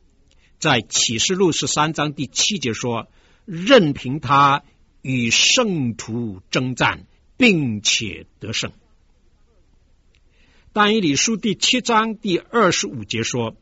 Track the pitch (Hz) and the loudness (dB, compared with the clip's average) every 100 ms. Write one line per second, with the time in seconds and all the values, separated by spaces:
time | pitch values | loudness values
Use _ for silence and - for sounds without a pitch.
0 | _ _ _ _ _ - 156 123 - - | _ _ _ _ _ -4 0 0 0 -2
1 | - 113 - 185 185 - 143 156 156 156 | -2 -2 -2 2 2 0 -2 0 0 0
2 | 151 139 135 - - 202 127 107 123 117 | -4 -4 -6 -4 -2 -2 -4 -4 -4 -6
3 | - _ _ _ - 165 196 262 156 143 | -8 _ _ _ -14 -6 4 6 6 0
4 | 127 151 120 139 143 143 - _ _ _ | -6 -6 2 4 4 2 -4 _ _ _
5 | 139 127 117 - - - 226 170 123 104 | -6 -2 0 0 2 2 0 0 -2 -6
6 | - 117 113 92 - 160 127 120 131 95 | -6 -6 -6 -10 -6 -4 -2 0 0 -2
7 | - _ _ - 247 175 131 104 - - | -10 _ _ 2 4 4 0 -2 -2 -2
8 | 107 80 90 _ 101 107 - - _ _ | -4 -12 -18 _ -10 -8 -8 -12 _ _
9 | _ _ _ _ _ 262 _ _ _ _ | _ _ _ _ _ _ _ _ _ _
10 | _ _ _ _ _ _ _ 208 208 220 | _ _ _ _ _ _ _ 0 2 4
11 | 165 139 - 220 220 170 - 254 - 220 | 2 2 0 0 -2 0 0 0 2 2
12 | 226 208 208 170 - 233 190 - 180 143 | 0 -4 -2 -2 0 2 2 2 -4 -8
13 | 101 110 113 123 113 - | -6 -4 -4 -4 -4 -8